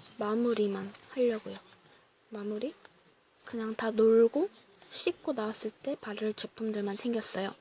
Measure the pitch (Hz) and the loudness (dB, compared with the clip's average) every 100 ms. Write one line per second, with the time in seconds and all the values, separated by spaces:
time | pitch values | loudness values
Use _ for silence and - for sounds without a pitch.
0 | - - 208 220 240 220 208 196 196 - | -14 -6 -2 2 2 2 2 0 -8 -14
1 | - 269 240 220 - 196 - - - - | -8 2 2 2 -6 -12 -16 -20 -20 -20
2 | _ _ - 214 208 214 262 - - _ | _ _ -14 -8 -6 -4 -6 -10 -20 _
3 | _ _ _ - - 233 220 220 226 220 | _ _ _ -20 -10 -6 -6 -2 -2 4
4 | 220 226 226 285 403 - - - - - | 8 8 6 4 -2 -4 -20 -20 -16 -4
5 | - - - 254 214 220 220 - 269 294 | -4 -2 -4 -4 -4 -4 -8 -6 -8 -6
6 | - 208 214 208 - - 220 208 202 202 | -8 -4 -4 -4 -8 -6 -4 -2 -2 -4
7 | 247 226 214 185 196 - | -2 -2 -2 -2 -4 -8